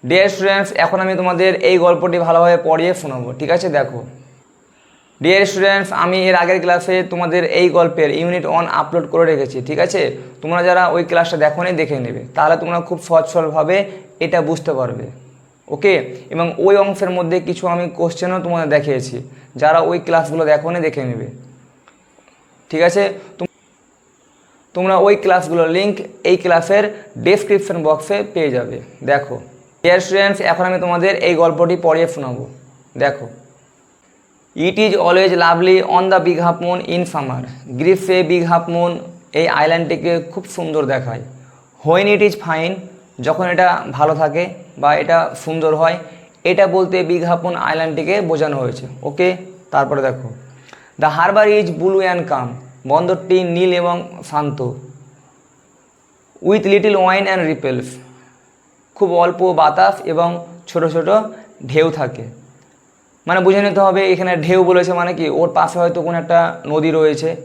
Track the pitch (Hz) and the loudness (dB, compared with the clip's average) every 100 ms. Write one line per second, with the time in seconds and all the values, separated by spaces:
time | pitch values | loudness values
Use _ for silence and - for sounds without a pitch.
0 | 127 175 196 190 190 196 190 - 170 185 | 2 2 2 2 0 0 -2 0 0 0
1 | 185 185 180 175 190 190 165 180 175 170 | -2 -2 -2 2 2 2 2 4 4 2
2 | 180 175 170 165 170 170 156 160 170 180 | 0 0 2 4 4 4 2 0 0 -2
3 | 151 127 120 127 147 170 175 143 135 117 | -6 -8 -10 -8 -2 -2 0 -2 -2 -8
4 | 117 - - _ _ _ _ _ _ _ | -14 -20 -20 _ _ _ _ _ _ _
5 | _ _ 151 190 196 196 196 196 190 - | _ _ 2 4 4 2 2 2 0 -2
6 | 175 185 185 180 175 190 175 175 175 185 | 0 2 2 2 2 0 2 0 2 -2
7 | 185 175 175 175 165 170 175 160 170 170 | 0 -4 0 0 2 2 4 4 2 2
8 | 151 147 170 180 156 160 170 - 147 170 | 0 0 -2 -2 -2 -2 0 -2 -2 -2
9 | 151 165 165 151 131 123 127 151 180 190 | -2 2 2 2 -2 -6 -6 -2 0 0
10 | 135 - - - 156 175 180 180 175 165 | -2 -4 -16 -12 -4 0 2 4 2 0
11 | 170 170 170 170 151 151 180 170 147 143 | 0 0 0 2 0 0 -4 -2 -2 -4
12 | 120 113 127 - 151 170 170 170 170 170 | -6 -10 -8 -2 2 2 0 -4 -6 -10
13 | - 165 160 175 160 156 156 190 196 - | 0 0 2 -2 0 -2 0 0 -2 -10
14 | - - 165 170 151 165 - 135 123 - | -20 -8 -2 -2 -2 -4 -4 -4 -4 -6
15 | 113 - - _ _ _ - 147 196 170 | -12 -18 -20 _ _ _ -12 -2 2 2
16 | 127 127 - 160 170 - 190 202 196 190 | -2 -14 -10 -4 -4 0 2 4 2 -2
17 | 190 180 165 180 170 170 180 170 175 - | -4 -2 -2 -2 -4 -6 -4 -4 -4 -4
18 | 170 165 180 185 175 170 156 151 147 131 | -4 -2 -4 -4 -2 -4 0 0 0 -4
19 | - 123 - - - 120 147 165 165 175 | -4 -12 -14 -20 -20 -2 2 2 2 -2
20 | 170 165 147 160 156 151 160 175 156 147 | 0 0 0 -2 2 2 0 -2 -2 -4
21 | 127 113 113 - - - _ _ _ _ | -6 -8 -10 -14 -20 -20 _ _ _ _
22 | _ _ _ _ _ _ _ 160 170 180 | _ _ _ _ _ _ _ 0 2 2
23 | 196 190 - - 175 _ _ _ _ _ | 0 -4 -18 -12 -12 _ _ _ _ _
24 | _ _ _ _ _ _ _ 175 185 190 | _ _ _ _ _ _ _ -4 0 4
25 | 196 208 185 180 151 170 160 175 208 196 | 4 4 4 2 2 0 2 2 0 -4
26 | - - 170 185 180 165 165 202 214 - | -10 -4 2 2 4 0 4 2 0 -6
27 | - 120 117 202 208 202 196 170 156 151 | -18 -4 2 2 2 0 0 -2 0 0
28 | - 202 208 175 151 127 117 120 - - | -2 -4 -4 -2 0 -2 -4 -10 -16 -10
29 | 117 143 - 123 - - _ _ 170 180 | -2 -2 -2 -12 -14 -20 _ _ 2 2
30 | 185 190 196 196 175 165 180 185 180 175 | 2 2 2 0 -2 0 0 0 -2 0
31 | 190 190 170 160 165 160 170 175 170 165 | 0 2 0 4 2 2 0 2 2 2
32 | 170 147 131 123 - - - _ _ 120 | 0 -2 -8 -10 -12 -18 -20 _ _ -4
33 | 135 - 113 - - _ _ _ _ _ | -4 -4 -14 -18 -20 _ _ _ _ _
34 | _ _ _ _ _ - 170 185 214 190 | _ _ _ _ _ -4 -2 0 0 2
35 | 175 180 190 180 170 170 185 185 - 180 | 2 4 4 4 4 4 4 4 4 0
36 | 190 190 175 165 175 170 175 180 - 175 | 4 2 2 0 0 0 -2 -4 -2 -4
37 | 175 151 131 127 127 - - 127 160 190 | -4 -6 -6 -8 -10 -16 -12 -2 2 2
38 | 190 185 160 175 170 170 170 170 175 170 | 2 0 2 0 2 0 0 -2 -2 -2
39 | - - _ 147 165 143 156 165 156 160 | -12 -20 _ -2 0 2 2 0 -2 -2
40 | 160 170 165 - 185 - 160 156 135 131 | -2 -2 -4 -12 -12 -10 -4 -2 -2 -2
41 | 127 113 - - - _ _ _ 151 175 | -4 -10 -14 -20 -20 _ _ _ 0 2
42 | 202 208 208 - 165 160 170 185 - - | 2 4 2 0 -6 -4 -4 -8 -14 -20
43 | _ - 127 160 180 175 180 170 - 123 | _ -6 -4 -2 0 2 2 2 -4 0
44 | 151 156 156 147 180 - - - 143 151 | 0 2 0 0 -4 -8 -20 -2 0 0
45 | 151 165 160 135 - 160 156 156 165 170 | 2 0 0 -6 -8 -2 0 2 0 0
46 | - - - _ 170 180 190 185 180 185 | -10 -20 -20 _ 0 2 4 2 0 0
47 | 165 175 170 170 175 175 - 156 160 151 | 0 -2 0 -2 -2 -4 -2 -2 -2 -4
48 | 156 202 175 160 156 139 123 - - - | -2 -2 -2 -2 -2 -2 -6 -8 -14 -12
49 | - 143 180 185 - - - 143 139 143 | -10 -2 -2 -2 -12 -20 -4 -2 0 -2
50 | 135 123 - - - - - - - - | -2 -4 -12 -16 -20 -20 -20 -20 -20 -2
51 | 151 151 175 202 214 208 175 160 180 190 | -2 2 2 4 4 4 0 -2 0 2
52 | 185 180 - 139 123 123 - - 131 151 | 0 -2 -2 -4 -4 -10 -18 -18 -2 0
53 | 175 185 180 185 180 170 185 175 175 175 | 0 -4 2 0 2 0 2 2 0 -4
54 | 175 180 - 147 147 135 123 - - - | -8 -16 -6 -4 -4 -4 -8 -8 -18 -20
55 | - _ _ _ _ _ _ _ _ _ | -20 _ _ _ _ _ _ _ _ _
56 | _ _ _ _ - 208 196 202 208 196 | _ _ _ _ 0 2 2 2 2 2
57 | 185 190 196 190 160 156 143 127 127 - | 2 2 0 -2 -2 -2 -4 -4 -8 -16
58 | - - _ _ _ _ _ _ _ - | -20 -20 _ _ _ _ _ _ _ -2
59 | 196 170 175 180 180 160 151 151 196 196 | 0 2 0 2 0 2 2 4 2 2
60 | - 160 170 175 - - - 170 165 165 | -4 0 0 -2 -12 -20 -6 -2 0 0
61 | 160 214 214 - - - 127 143 165 156 | 2 0 0 -14 -20 -18 -2 2 2 0
62 | 127 - 117 - - _ _ _ _ _ | -6 -8 -16 -18 -20 _ _ _ _ _
63 | _ _ - 185 185 196 202 190 196 190 | _ _ -2 2 4 4 2 2 2 4
64 | 190 180 185 175 156 185 180 180 175 175 | 2 0 0 -2 2 4 4 4 2 0
65 | 175 175 160 147 170 170 165 175 175 175 | -2 -2 -2 0 0 2 0 0 0 0
66 | 165 170 170 170 165 170 - 156 160 160 | -4 -4 2 2 2 -4 -4 -2 0 2
67 | 156 135 160 165 | 2 2 -4 -6